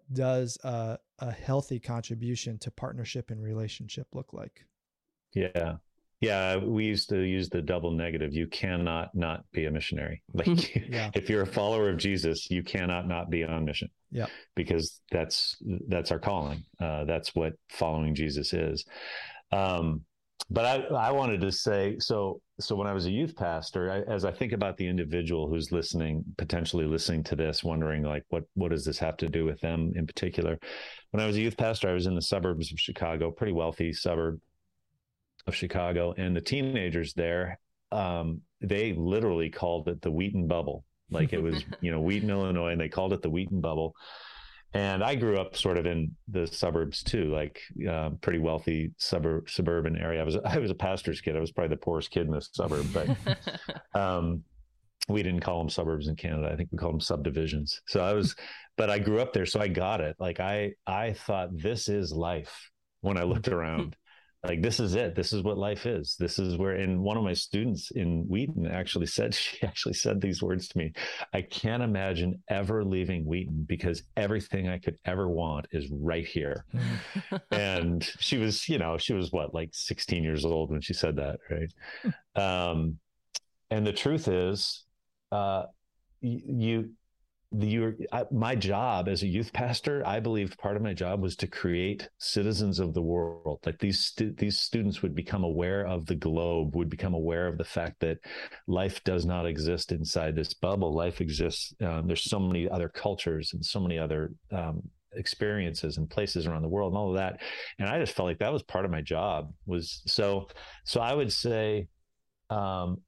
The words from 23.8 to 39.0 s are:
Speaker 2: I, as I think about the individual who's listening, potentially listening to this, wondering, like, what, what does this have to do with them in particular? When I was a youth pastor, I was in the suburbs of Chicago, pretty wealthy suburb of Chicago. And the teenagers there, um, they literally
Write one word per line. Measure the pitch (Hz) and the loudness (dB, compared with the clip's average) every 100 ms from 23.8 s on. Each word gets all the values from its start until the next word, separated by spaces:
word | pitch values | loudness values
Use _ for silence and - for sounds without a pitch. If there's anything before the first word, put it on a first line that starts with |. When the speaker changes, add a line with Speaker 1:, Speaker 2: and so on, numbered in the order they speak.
| 90 | -2
Speaker 2:
I, | 95 - | -2 -2
as | 104 92 | 0 0
I | |
think | - 120 | 0 0
about | 110 98 90 | 0 0 0
the | 90 | 0
individual | 90 80 85 82 85 76 | 0 0 0 2 0 2
who's | 82 78 | 0 0
listening, | 85 - 85 80 78 - - | 0 0 0 0 -2 -4 -6
potentially | 80 87 80 87 78 | -2 0 0 0 0
listening | 80 - 80 78 | 0 2 0 0
to | 73 | 0
this, | 80 78 | 0 0
wondering, | 85 80 78 78 | 0 0 2 0
like, | 73 76 - | 0 -2 -2
what, | 82 80 92 | -4 -2 -2
what | 87 | 0
does | 80 | 0
this | 73 76 | 0 0
have | 80 78 | -2 0
to | 80 | 0
do | 82 80 | 2 0
with | 73 | 0
them | 82 82 82 87 | 0 0 0 0
in | 76 | -2
particular? | - 90 87 82 82 - - - - - | -2 -2 0 0 0 -6 -12 -12 -16 -4
When | 107 | 0
I | 107 | 2
was | 104 | 2
a | |
youth | 113 - | 2 2
pastor, | 113 113 95 | 0 2 2
I | |
was | 90 90 | 2 2
in | 87 | 2
the | |
suburbs | - 98 90 80 80 | 2 2 2 0 -2
of | 80 | -2
Chicago, | - - 85 80 82 | -2 -2 -2 0 0
pretty | 82 107 | 0 0
wealthy | 85 82 - 82 | 2 0 0 -2
suburb | 78 90 85 82 80 - _ _ _ _ _ _ _ _ - - | 0 0 0 0 -2 -8 _ _ _ _ _ _ _ _ -10 -6
of | - | -4
Chicago. | 90 92 87 87 87 90 | -2 0 0 2 0 0
And | 92 87 | 0 0
the | |
teenagers | - 139 135 127 90 85 78 | 0 0 0 0 0 0 -2
there, | - 85 87 90 - _ _ _ | -2 0 0 -2 -6 _ _ _
um, | 104 92 87 82 80 - _ | -2 0 0 -2 -4 -8 _
they | 98 101 110 | 0 2 2
literally | 82 | 2